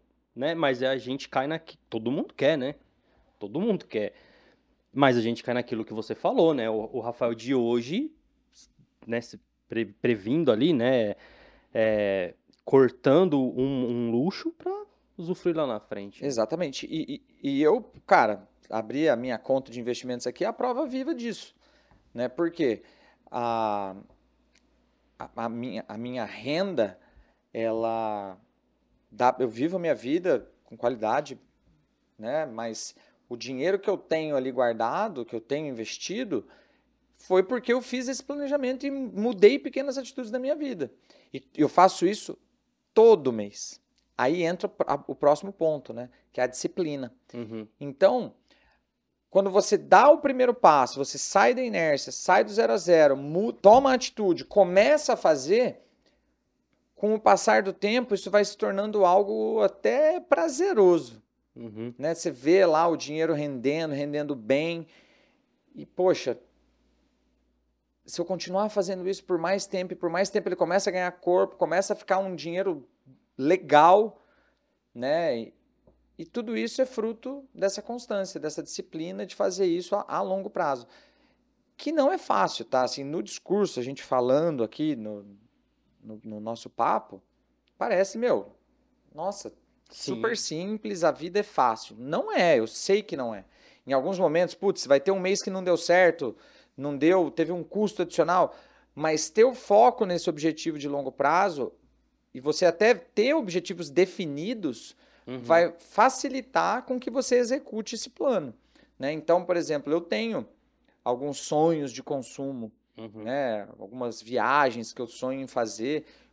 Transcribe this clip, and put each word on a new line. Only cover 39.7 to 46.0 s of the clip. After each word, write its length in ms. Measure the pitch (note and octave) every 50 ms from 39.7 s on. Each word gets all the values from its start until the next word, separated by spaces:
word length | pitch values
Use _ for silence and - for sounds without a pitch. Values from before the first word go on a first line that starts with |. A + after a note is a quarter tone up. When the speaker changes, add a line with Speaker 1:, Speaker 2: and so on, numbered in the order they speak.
| - C4 C4+ C#4+ B3+ C#4
Speaker 2:
atitudes 320 | B3 A3 - - B3+ G#3
da 80 | A3 B3+
minha 160 | B3+ C4+ D4+
vida. 380 | D4+ D4+ C#4 A#3 F3 C#3 A2+ - _ _ _ _ _ _ _ -
E 100 | C3+ - _ -
eu 120 | - D3+ C#3
faço 380 | - - F3+ F#3+ - - F3+
isso 320 | F3+ G3+ - - - - - _ _ _ _ _ _ _ _ _ _ -
todo 380 | G#3+ A3 A#3 G#3+ E3+ C#3 C3 A#2
mês. 480 | A2 G#2 G2+ - - - - - - _ _ _ _ _ _ _
Aí 260 | - B2 C3 D#3+ F3+ E3+
entra 240 | E3 F3+ F3+ -
o 40 | G3
pr-, 140 | - - -
a, 180 | - C#3+ C#3+ -
o 80 | - C3+
próximo 380 | - - C#3+ D3+ D3+ - G3 G3+
ponto, 400 | - E3 D#3+ D#3 C#3+ - - A2+
né? 180 | A#2